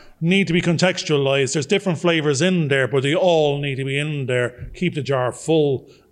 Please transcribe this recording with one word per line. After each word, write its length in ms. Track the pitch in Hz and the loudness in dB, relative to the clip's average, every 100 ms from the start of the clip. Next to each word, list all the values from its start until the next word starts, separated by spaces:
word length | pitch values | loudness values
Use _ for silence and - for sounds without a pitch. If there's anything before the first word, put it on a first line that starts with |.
| - - | -20 -6
need 280 | 165 196 190 | 0 0 2
to 80 | |
be 80 | 170 | 0
contextualized. 920 | 175 151 180 180 - 147 139 139 127 | 0 2 0 0 -2 0 2 2 0
There's 140 | 160 139 | -2 0
different 320 | 196 190 160 | -2 0 0
flavors 420 | 175 165 151 131 | 2 2 2 2
in 280 | 180 185 143 | 2 2 2
there, 200 | 139 123 | 0 2
but 140 | 135 | 0
they 120 | 139 | 0
all 460 | 165 185 165 151 143 | 2 2 4 2 0
need 140 | 143 | -4
to 100 | 131 | -4
be 140 | 135 139 | -4 -4
in 280 | 151 147 127 | -4 -4 -2
there. 440 | 123 123 - - | -2 -2 -6 -14
Keep 200 | - 175 | -4 -4
the 80 | 151 | -2
jar 280 | 131 135 123 | -2 -2 -2
full 600 | - - 160 147 123 - - _ | -4 0 2 2 0 -6 -20 _